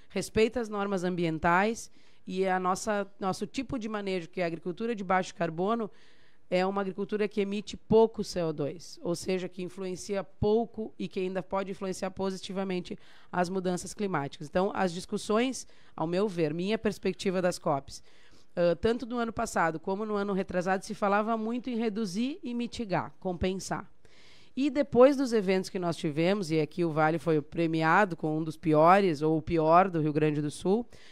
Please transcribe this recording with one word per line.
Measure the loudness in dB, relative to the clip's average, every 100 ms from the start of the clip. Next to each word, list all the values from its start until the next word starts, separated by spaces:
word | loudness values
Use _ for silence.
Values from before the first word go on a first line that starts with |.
| -8
respeita | -6 -2 2 2 2
as | -4
normas | -2 -2 0
ambientais | 0 0 0 2 4 4 4 0 -8 -16 -20 -18 -8
e | -2 0
a | 2
nossa, | 2 0 0 -2 -4 -4
nosso | -4 -2 -4
tipo | -6 -6 -6
de | -4
manejo, | -4 -4 -4 -4
que | -4
é |
a | -2
agricultura | -2 -6 -6 -4
de | -4
baixo | 0 0 0
carbono, | -4 -4 -2 0 0 -4 -10 -18 -18 -18 -20 -2
é | 0
uma | 2 0
agricultura | -4 -4 -4 -2 0
que | 0
emite | -2 -2 -6 -10
pouco | 4 8 8 4
C | -4 -2
O | -2
dois, | 0 -4 -6 -12 -8
ou | -4 -2
seja, | -2 -2 -4
que | -6
influencia | -8 -8 -8 -8 -4 -4
pouco | -6 0 4 4 2 -4 -10 -6
e | -6
que | -4
ainda | -2 -2
pode | -2 -2 -4
influenciar | -6 -6 -4 -6
positivamente | -4 -4 -4 -6 -4 -2 -2 -4 -10 -14 -20 -6
as | -2 0
mudanças | 0 -2 -2 -4
climáticas. | -6 -2 -2 -4 -8 -4
Então, | 0 0
as | 2 -2
discussões, | -2 -6 -6 0 0 0 -2 -10 -16 -14 -6
ao | -2
meu | 0 0
ver, | 2 0
minha | 0 0 0
perspectiva | 0 -2 -2 -2 -2 0
das | 0 0
cops, | 0 -2 -4 -14 -16 -18 -18 -18 -10
ãh, | 0 2 4
tanto | 2 0 -2
no | -4
ano | -4
passado | -2 -2 0 0 0
como | -4 -4 -2
no |
ano | -2 0
retrasado, | -2 -2 -2 0 0
se | -2
falava | -2 2 2 2 -2
muito | -2 -4 -4
em |
reduzir | -2 -2 -2 -2 -2 -4 -4
e | -6
mitigar, | -4 -6 -6 -2 -2 -2 -6
compensar. | -6 -2 -2 -2 -4 -6 -8 -16 -20 -20 -20 -20 -10 -2
E | 0
depois | 0 2 8 8 8
dos | 2
eventos | 2 2 2 0
que | -2
nós | -2 -2
tivemos, | -2 2 2 2 2
e | 0
aqui | 0 0
o | 0
Vale | 2 2 2
foi | 2 0
premiado | 0 -2 0 2 4 6 4 0
com | -2 -2
um |
dos | -4 -4
piores, | 2 6 8 8 6 2
ou | 2 0
o |
pior | 0 2 6 8 6
do | 2
Rio | 0
Grande | 2 2 2
do | -2
Sul, | -2 0 0 -2 -12 -20